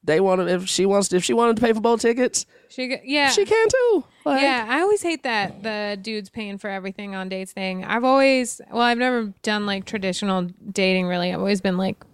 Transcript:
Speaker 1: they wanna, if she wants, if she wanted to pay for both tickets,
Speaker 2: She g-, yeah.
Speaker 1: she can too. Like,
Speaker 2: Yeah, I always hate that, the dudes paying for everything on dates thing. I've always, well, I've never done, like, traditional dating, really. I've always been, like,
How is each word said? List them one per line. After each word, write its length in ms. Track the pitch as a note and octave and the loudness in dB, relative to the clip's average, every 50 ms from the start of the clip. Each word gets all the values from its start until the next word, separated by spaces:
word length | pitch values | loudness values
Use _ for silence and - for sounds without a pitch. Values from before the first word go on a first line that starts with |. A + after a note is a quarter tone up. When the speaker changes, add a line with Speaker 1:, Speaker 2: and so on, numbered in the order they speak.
Speaker 1:
they 160 | _ - D3+ E3 | _ 2 2 2
wanna, 260 | F#3+ F#3+ F#3 F#3 F3+ | 4 4 2 2 2
if 200 | F3 F#3 F3+ F#3 F#3+ | 0 0 -2 -2 -4
she 180 | - - F#3 | 0 0 2
wants, 260 | G3 G3 G3+ G3 - | 4 4 2 2 2
if 100 | F#3 F3+ F3 | 0 0 0
she 80 | - A#3+ | 2 2
wanted 220 | A3+ A#3 A#3 A3+ | 2 4 2 2
to 60 | A3 | 2
pay 100 | A#3+ A#3 | 2 0
for 80 | A3+ A3 | 0 2
both 200 | G#3+ A#3 A#3 A3+ | 2 2 2 2
tickets, 460 | - A#3 A#3 B3 B3+ - - - - _ _ _ _ _ | 2 0 2 2 0 0 0 -4 -6 _ _ _ _ _
Speaker 2:
She 180 | - - B3+ B3 | -10 -8 -6 -6
g-, 80 | C4 - - | -6 -8 -4
yeah. 240 | B3 C#4 D4 C#4+ C4+ | -2 0 2 2 2
Speaker 1:
she 140 | B3 G#4 G4+ | 2 2 2
can 240 | - G#4+ A4+ A4+ G#4+ | 2 4 4 4 4
too. 360 | - C5 B4 A#4+ G#4+ E4 B3+ _ _ _ _ | 2 2 4 4 2 2 0 _ _ _ _
Like, 180 | D4+ C#4 C4+ | 0 0 2
Speaker 2:
Yeah, 240 | C#4 C#4 C4 B3 A3 G#3+ | 2 2 2 0 -2 -2
I 120 | B3 D4 | 0 0
always 220 | F4 G4+ G#4+ G4+ | 2 2 0 0
hate 200 | - E4+ E4 - | 0 -4 -4 -4
that, 400 | - C4 A#3 G#3+ G3 F#3+ G3 - | -4 -2 -2 -2 -2 -4 -6 -8
the 360 | G3 A3+ G#3+ G#3+ G#3 G#3 G#3 G3+ | -8 -6 -6 -4 -4 -6 -6 -6
dudes 280 | F#3+ A3 A3 G#3+ G3+ F#3+ | -6 -6 -6 -6 -8 -10
paying 300 | _ A#3+ A3 G3+ G3 G3 | _ -10 -10 -8 -10 -10
for 100 | - G#3 | -8 -8
everything 460 | G3 G3 F#3 G3 F#3+ - G#3 G3+ G3 | -8 -6 -8 -8 -10 -10 -10 -10 -8
on 140 | F#3+ F#3+ F#3+ | -8 -8 -6
dates 240 | F#3+ F#3+ F#3+ F#3 | -6 -8 -8 -10
thing. 320 | - G3+ F#3+ F#3+ F#3 F#3 - | -8 -6 -6 -6 -6 -6 -4
I've 200 | - G3 A#3 A#3+ | -4 -2 0 2
always, 560 | C4 C4 C4+ C4+ C4+ C4+ B3+ B3 A3+ - - - _ | 4 4 6 6 6 4 4 0 -2 -6 -12 -14 _
well, 120 | - A3+ | -2 2
I've 160 | A#3+ A#3+ A#3+ A#3 | 2 2 2 2
never 340 | B3 B3+ B3+ A#3+ A3 G#3 G3 _ | 0 0 0 0 -2 -4 -8 _
done, 220 | - A3 G#3+ G#3 G#3 | -4 -2 -2 0 0
like, 200 | G3+ G3 G3 F#3+ | -2 -4 -4 -6
traditional 640 | - - G#3+ F#3+ F#3+ F3+ - - G3+ F#3+ F#3 F3+ F3 F3+ _ - G3+ | -6 -6 -4 -4 -4 -4 -2 -2 0 0 0 0 -4 -6 _ -16 -8
dating, 340 | F#3+ - F#3+ F#3 F#3 F#3 F#3 | -2 0 2 2 4 2 2
really. 260 | F3+ F3+ F3+ F3+ F3+ | 0 -2 -2 -2 -2
I've 60 | F3+ D#3+ | -2 -2
always 220 | F#3+ G3 G#3 F#3+ | 0 0 0 0
been, 160 | - G3 F#3 | 0 0 0
like, 200 | F3+ F#3+ F#3+ - _ - _ | 0 -2 -2 -4 _ -14 _